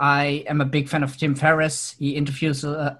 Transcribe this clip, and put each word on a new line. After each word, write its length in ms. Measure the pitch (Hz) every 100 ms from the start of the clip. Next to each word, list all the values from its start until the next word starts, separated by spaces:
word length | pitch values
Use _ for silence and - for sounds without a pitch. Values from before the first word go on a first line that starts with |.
I 440 | 143 143 143 147 147
am 120 | 147
a 40 |
big 240 | 139 151 139
fan 160 | 160
of 120 | 139 -
Tim 200 | 151 139
Ferriss. 580 | 156 160 156 135 - -
He 180 | 143 147
interviews, 480 | 143 135 160 135
uh, 320 | 147 151 143 -